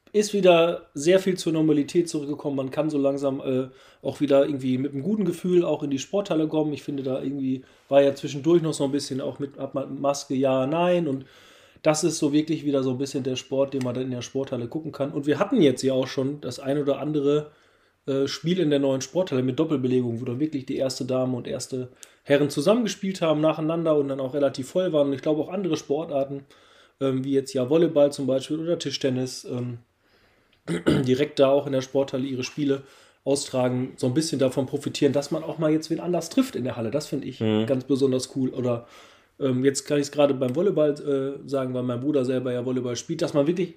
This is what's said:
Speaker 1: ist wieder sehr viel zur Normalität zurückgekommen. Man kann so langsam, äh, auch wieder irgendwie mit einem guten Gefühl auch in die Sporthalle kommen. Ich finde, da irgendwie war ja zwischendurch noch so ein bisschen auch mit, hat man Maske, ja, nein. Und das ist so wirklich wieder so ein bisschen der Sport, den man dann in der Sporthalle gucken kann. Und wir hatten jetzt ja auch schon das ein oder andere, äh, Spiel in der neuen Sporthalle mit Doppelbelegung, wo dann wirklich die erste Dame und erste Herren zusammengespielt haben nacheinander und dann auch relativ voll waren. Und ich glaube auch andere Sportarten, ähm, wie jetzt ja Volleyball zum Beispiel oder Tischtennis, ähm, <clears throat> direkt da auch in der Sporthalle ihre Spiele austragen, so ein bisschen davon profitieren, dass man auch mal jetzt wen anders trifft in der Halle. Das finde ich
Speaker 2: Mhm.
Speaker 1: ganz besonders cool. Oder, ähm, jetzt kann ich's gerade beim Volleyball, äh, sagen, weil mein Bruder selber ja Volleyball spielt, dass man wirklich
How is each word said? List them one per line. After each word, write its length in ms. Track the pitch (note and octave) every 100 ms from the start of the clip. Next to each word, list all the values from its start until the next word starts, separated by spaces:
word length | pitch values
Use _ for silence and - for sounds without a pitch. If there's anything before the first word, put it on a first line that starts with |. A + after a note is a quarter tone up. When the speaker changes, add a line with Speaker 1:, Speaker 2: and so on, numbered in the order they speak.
| _
Speaker 1:
ist 200 | G#3 G#3
wieder 540 | G3+ F3+ E3+ E3+ - -
sehr 260 | D3 D3+ F#3+
viel 160 | F#3+ F3+
zur 160 | E3+
Normalität 560 | D#3+ D#3 D3 C3 F3 E3+
zurückgekommen. 480 | D3+ C#3+ D3 D3 C3+
Man 140 | C3+
kann 180 | D3+ D#3
so 80 | D3
langsam, 420 | C#3 C#3 C#3 C3+
äh, 240 | C#3 C3 C3 - - _
auch 180 | C#3+ -
wieder 240 | C#3 C#3 D3
irgendwie 320 | C#3 C3 B2+
mit 140 | C#3
einem 100 | C#3
guten 220 | D3+ G#3+ F3+
Gefühl 380 | - F#3 F3+
auch 180 | E3+ D3+
in 60 | D3+
die 100 | C3+
Sporthalle 480 | - G3 G3+ D#3+ D#3
kommen. 240 | D#3 D3+
Ich 100 | C#3
finde, 200 | - C#3
da 180 | C3 C3
irgendwie 400 | C#3+ C#3 C3 C3 - _ -
war 140 | C#3
ja 120 | C#3
zwischendurch 480 | C#3 D3 C#3 D3 E3+
noch 100 | D#3+
so 100 | C#3+
ein 60 | C#3
bisschen 300 | C#3 - C3
auch 180 | C#3+ B2+
mit, 200 | C#3 -
hat 160 | C3+
man 260 | C#3 C3+ C3+
Maske, 340 | C#3 C#3 -
ja, 320 | C3 C3+ C3 C3
nein. 400 | E3 F3 F3 D#3+
Und 200 | C3+ C3 - - - _ _
das 200 | D#3 D3+
ist 160 | F3 D#3
so 140 | D3+
wirklich 320 | D3 D#3 D3
wieder 180 | C#3+ C#3
so 80 | C3
ein 80 | B2+
bisschen 240 | C#3 C#3+
der 140 | B2+ B2+
Sport, 360 | - C3+ C3+
den 120 | C3+
man 100 | B2+
dann 80 | A#2+
in 60 | C3
der 120 | B2
Sporthalle 440 | A#2 C3 C3+ B2+ A#2
gucken 240 | D#3+ D#3
kann. 220 | - C#3
Und 140 | D#3 C#3+
wir 120 | C#3
hatten 240 | G3+ B3
jetzt 200 | D3 B2
ja 100 | C3
auch 160 | C3 C3
schon 320 | - C3+ D3
das 180 | - -
ein 200 | C3+ D3
oder 200 | C#3 C3
andere, 540 | C#3+ D3+ C#3 D3 D3+ _ _ _ _ _ -
äh, 200 | C3+ C3+
Spiel 320 | - D#3+ F#3
in 120 | D3+
der 100 | C#3+
neuen 220 | C#3 C3+
Sporthalle 400 | - F3 F#3 C3
mit 160 | B2+ B2+
Doppelbelegung, 600 | D#3 C#3+ B2+ B2+ B2 A#2
wo 40 |
dann 160 | B2+ A#2+
wirklich 260 | D3+ C#3 B2+
die 100 | C#3
erste 280 | C3 -
Dame 320 | B2+ B2+ B2+ B2
und 100 | -
erste 420 | B2 - C3 B2 _ - _
Herren 260 | - C#3+ C#3+
zusammengespielt 680 | - D3+ A#3 G#3+ - F#3+ F#3+
haben 180 | D#3+ D3+
nacheinander 560 | D#3 D#3 D3+ E3+ E3 D3+
und 120 | C#3
dann 100 | C#3
auch 140 | C3
relativ 340 | C#3+ C#3 C3 B2+
voll 220 | F#3 F#3
waren. 160 | D#3 C#3+
Und 40 |
ich 80 | C3+
glaube 180 | D#3 D#3
auch 80 | D3+
andere 260 | F#3+ F3+ D#3
Sportarten, 640 | - C#3+ E3 C#3 C3+ C#3 C#3 _ _ _ _ -
ähm, 220 | C3+ C3
wie 80 | C3+
jetzt 200 | C3+ C3+
ja 160 | C3 B2+
Volleyball 400 | D#3+ E3+ D3 C#3+
zum 140 | C#3+ C3
Beispiel 320 | C3 - D#3
oder 200 | D#3+ E3+
Tischtennis, 680 | C#3+ - C#3 B2+ B2+ -
ähm, 340 | - B2 B2 A#2 _ _ _ _ _ _ _ _ -
<clears throat> 400 | F3 E3+ D3 B2+
direkt 320 | B2+ D3 -
da 100 | C3+
auch 160 | C#3+ C#3
in 60 |
der 80 | C3
Sporthalle 420 | C3 C#3 C3+ C3 C3+
ihre 180 | B2+
Spiele 380 | B2 - C#3 C3+ - - _ _
austragen, 680 | C3+ C#3 - B2+ B2+ B2+ C3 -
so 100 | B2+
ein 80 |
bisschen 240 | C3 D#3+ C3+
davon 280 | C3 C3+ C3
profitieren, 460 | C#3+ C#3 - C#3+
dass 180 | C#3 C#3
man 120 | D#3
auch 160 | D#3+ D3
mal 120 | D#3
jetzt 200 | D#3 -
wen 100 | D#3+
anders 300 | E3+ F3 -
trifft 260 | - C4 -
in 80 |
der 120 | B2 A#2
Halle. 140 | A2+
Das 160 | C#3 -
finde 200 | C#3+ -
ich 140 | B2+
Speaker 2:
Mhm. 260 | A2 G#2+ A2+
Speaker 1:
ganz 180 | C3
besonders 500 | B2+ C3+ C3+ B2+ - C#3
cool. 140 | B2+
Oder, 360 | - B2 A#2 - - - - _ -
ähm, 260 | C3+ B2+
jetzt 200 | C3+ C3+
kann 140 | - D3
ich's 120 | C#3
gerade 200 | D3 C#3+
beim 200 | C3 B2+ C3+
Volleyball, 340 | G3 D#3+ D3+ C#3+ D3 C3+ C3+ C#3
äh, 40 | C#3
sagen, 260 | C3+ B2+
weil 80 | B2
mein 180 | B2 A#2+
Bruder 240 | C#3 C#3+
selber 280 | B2+ C3 B2+
ja 120 | B2
Volleyball 320 | B2 B2+ B2 A#2+
spielt, 240 | - D#3+
dass 120 | D#3+
man 120 | D3+ C#3+
wirklich 280 | F3 E3+